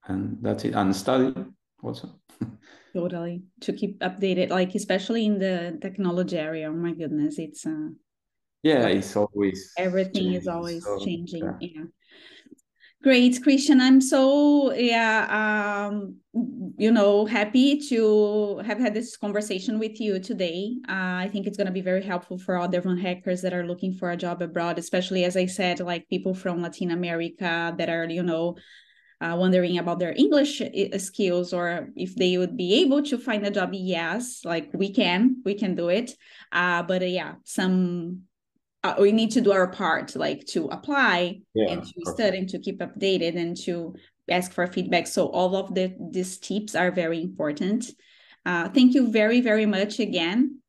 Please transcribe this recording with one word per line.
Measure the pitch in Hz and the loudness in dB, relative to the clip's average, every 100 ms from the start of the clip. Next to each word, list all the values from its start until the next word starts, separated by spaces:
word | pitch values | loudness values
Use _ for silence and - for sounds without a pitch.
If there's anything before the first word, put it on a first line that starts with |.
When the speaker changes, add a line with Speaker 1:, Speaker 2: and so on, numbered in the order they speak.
| - | -6
Speaker 1:
and | 95 104 107 | -6 -4 -6
that's | 110 107 | -4 -2
it. | 110 | -2
And | - 98 | 0 0
study | 98 - 127 131 131 - - _ _ | 0 2 2 2 0 -10 -14 _ _
also. | 120 120 - - _ - | -12 -10 -14 -20 _ -12
<laughs> | 117 107 _ - _ | -12 -12 _ -20 _
Speaker 2:
Totally. | 185 175 175 170 175 - _ | -6 -6 -6 -8 -10 -14 _
To | - | -8
keep | - 202 - | -4 -6 -4
updated, | 185 190 196 175 185 | -6 -2 0 0 0
like, | 185 185 | 0 0
especially | 202 - 190 214 233 214 | -2 -2 -2 0 0 0
in | 202 | 0
the | 190 185 170 170 | 0 -2 -4 -8
technology | 190 185 190 175 180 175 | -10 -4 -2 0 -2 -2
area. | 156 160 156 | -4 -6 -6
Oh | |
my | 160 170 | -4 -4
goodness, | 160 156 151 151 - | -4 -4 -2 -2 -4
it's, | 160 - 156 | -10 -10 -8
uh, | 156 156 - _ _ _ _ _ _ | -6 -8 -12 _ _ _ _ _ _
Speaker 1:
Yeah, | 156 147 | 4 4
Speaker 2:
like, | 113 95 | 4 2
Speaker 1:
it's | 98 107 | 0 0
always | 104 104 101 92 - - | 0 2 0 -2 -10 -4
Speaker 2:
everything | 185 185 185 196 185 | -2 0 -2 -2 -2
is | 180 180 | -2 -4
Speaker 1:
changing, | |
Speaker 2:
always | 170 170 170 | -6 -6 -8
Speaker 1:
so, | 185 202 | -6 -4
Speaker 2:
changing. | 196 170 175 170 | -4 -6 -6 -8
Speaker 1:
yeah. | - - | -8 -8
Speaker 2:
Yeah. | 175 156 170 _ _ - - - _ - _ _ _ _ | -12 -12 -16 _ _ -20 -20 -20 _ -20 _ _ _ _
Great, | 269 254 247 247 | 4 6 6 4
Christian. | - 269 - 262 | 4 4 6 6
I'm | 254 262 | 8 8
so, | 262 294 269 285 294 294 269 | 6 4 4 6 6 6 4
yeah, | - 240 233 226 220 - 214 214 214 208 202 208 | 2 2 2 4 2 2 0 0 0 -2 -2 -4
um, | 208 196 190 _ 220 - - 196 - | -6 -8 -14 _ -4 -4 -6 -12 0
you | 214 | 4
know, | 233 202 202 214 | 6 6 6 2
happy | 220 208 254 269 294 - | 0 2 4 4 4 0
to | 233 220 214 208 214 208 190 | 2 4 4 4 2 -2 -4
have | 208 214 | -6 -2
had | 240 | 0
this | 208 240 - | -2 -6 -8
conversation | 208 202 208 190 185 214 | -4 -4 -4 -6 -4 -4
with | 220 214 | -4 -4
you | 214 190 | -2 -2
today. | 185 202 180 165 202 247 - | -4 -4 -4 -4 -6 -8 -6
Uh, | 190 185 180 | -4 -4 -4
I | 190 | -4
think | 196 196 | -4 -6
it's | 202 | -4
gonna | 196 | -4
be | 185 | -2
very | 185 185 | 0 -2
helpful | 196 185 - 185 | -2 -6 -6 -14
for | - 180 | -4 -2
other | 175 180 | 0 -2
Van | 185 180 | 0 -2
Hackers | 185 180 190 180 | -2 -4 -4 -4
that | 180 | -2
are | 180 170 | -4 -6
looking | 175 190 | -4 -4
for | 185 180 | -4 -4
a | 175 | -4
job | 180 175 | -6 -6
abroad, | 175 170 170 170 | -6 -4 -4 -4
especially, | 170 185 180 185 | -2 -2 -2 0
as | 180 185 | 0 2
I | 185 | -2
said, | 185 185 175 | 0 -2 -2
like, | 180 170 - | -4 -6 -4
people | 180 185 | -4 -2
from | 185 185 175 | -4 -4 -4
Latin | 170 - 180 | -4 -4 -4
America | 170 175 165 170 - 185 170 170 165 | -2 -2 -2 -4 -4 -4 -2 -4 -4
that | 165 | -2
are, | 170 165 | -2 -2
you | 170 | -2
know, | 180 160 170 175 - - _ _ _ _ | -2 0 -2 -4 -16 -20 _ _ _ _
uh, | 165 170 | -6 0
wondering | 185 185 175 175 | 4 4 4 0
about | 170 170 | -2 -2
their | 175 - | -2 2
English | - 294 294 - | 4 6 2 -2
i-, | 226 - 196 190 | -6 -2 -2 -2
skills | 190 - 196 175 175 | -8 -2 0 0 -2
or | 180 175 170 - - | -2 -2 -4 -8 -10
if | 185 190 | -10 0
they | 180 180 | 2 2
would | 180 175 | 0 -2
be | 180 214 | 2 4
able | 339 277 | 4 4
to | 294 240 | 0 -4
find | - 214 202 | -2 -2 -2
a | |
job. | 202 180 | -2 -2
Yes, | 190 185 170 165 202 247 - | -4 -4 -2 -2 -4 -6 -10
like, | 175 165 - | -4 -4 -4
we | - 196 | -4 -2
can, | 196 190 180 247 262 | 0 2 4 4 2
we | - | -4
can | 202 196 170 | -2 -2 -2
do | 170 | 0
it. | 185 247 - _ - - | 0 -2 -12 _ -20 -6
Uh, | - 180 175 | 0 2 0
but, | 175 185 | 0 -2
uh, | 180 | 0
yeah, | 180 151 - | -2 -6 -12
some, | - - 185 185 180 175 170 185 - _ _ _ _ _ | -10 -2 2 2 2 -2 -6 -10 -14 _ _ _ _ _
uh, | 190 - | -4 4
we | 202 | 6
need | 220 226 | 6 4
to | 233 | 4
do | 202 | 4
our | 196 180 | 4 2
part, | - 185 160 - | 0 -2 0 -2
like, | - 147 143 - | -4 -4 -4 -4
to | 180 156 | -4 -4
apply | - - 285 247 175 175 190 - | -8 -2 2 4 4 0 -4 -6
Speaker 1:
Yeah, | 220 202 | 0 0
Speaker 2:
and | 180 | -2
to | - | -8
Speaker 1:
of | - | -10
course. | - | -8
Speaker 2:
study | - 214 185 | 0 0 0
and | 185 | -4
to | 180 | -6
keep | - - | -8 -8
updated | 175 - 196 185 170 170 | -10 -4 0 0 0 -2
and | 170 175 | -4 -6
to | - 175 165 185 _ _ - | -6 -6 -8 -14 _ _ -2
ask | 180 180 | -2 -2
for | - 180 | -4 -4
feedback. | 185 180 170 165 | -2 0 0 0
So | - 156 | 0 0
all | 156 180 190 | 2 0 0
of | 190 | -2
the, | 180 185 185 170 | -2 -4 -4 -10
these | 185 185 - | -6 -8 -10
tips | - 196 214 160 | -6 -6 -4 0
are | 180 | 0
very | 185 165 165 | 0 -2 -2
important. | 180 - 156 147 185 214 - - _ _ _ _ - | -6 -4 -4 -2 -2 -2 -4 -14 _ _ _ _ -4
Uh, | 175 170 | -2 0
thank | 220 247 | 6 8
you | 254 240 | 8 4
very, | 220 214 247 | 4 4 4
very | 247 214 214 | 4 2 2
much | 190 202 - | 2 -2 -2
again. | 208 185 165 208 285 - | -2 0 0 0 0 -2